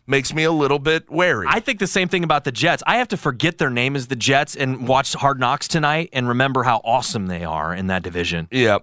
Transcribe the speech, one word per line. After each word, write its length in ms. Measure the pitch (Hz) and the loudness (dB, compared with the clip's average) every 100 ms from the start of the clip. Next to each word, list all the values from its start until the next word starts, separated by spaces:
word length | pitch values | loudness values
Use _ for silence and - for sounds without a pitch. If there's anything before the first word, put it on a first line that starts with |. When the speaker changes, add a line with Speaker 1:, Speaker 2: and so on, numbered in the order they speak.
| - | 0
Speaker 1:
makes 260 | 135 131 | 0 0
me 100 | 151 | 0
a 60 | 160 | 2
little 280 | 160 135 143 | 2 2 2
bit 320 | 147 160 - | 0 -2 -2
wary. 360 | 156 180 113 95 | 0 2 2 0
Speaker 2:
I 120 | 208 | 0
think 180 | 277 214 | -2 -4
the 60 | 196 | -2
same 220 | 196 180 | 0 0
thing 160 | 185 | 0
about 200 | 160 147 | 0 0
the 80 | 139 | -2
Jets. 300 | 123 165 147 - | 0 0 2 0
I 100 | 226 | 0
have 120 | 247 | 0
to 80 | 196 | -2
forget 400 | 151 127 165 170 | -4 0 -2 0
their 100 | 147 | -2
name 260 | 120 131 139 | 0 -2 -2
is 100 | 120 | -4
the 80 | 127 | -2
Jets 400 | 101 139 147 - | 2 2 2 -2
and 320 | 131 131 131 | -2 -2 2
watch 240 | 131 - | 2 2
Hard 260 | 156 139 135 | 0 0 2
Knocks 300 | 123 143 - | 0 0 -2
tonight 400 | 170 147 156 165 | 0 0 0 -2
and 120 | 135 123 | -2 0
remember 360 | 123 135 127 | 2 2 2
how 180 | 123 117 | 2 2
awesome 420 | 113 127 - 113 92 | 2 0 0 -4 -4
they 180 | 87 | -4
are 300 | 82 78 78 | -4 -4 -4
in 120 | 87 95 | -4 -2
that 140 | 92 | -2
division. 460 | 87 87 85 85 80 | -2 -4 -2 -4 -2
Speaker 1:
Yeah, 280 | 127 113 101 | 2 4 2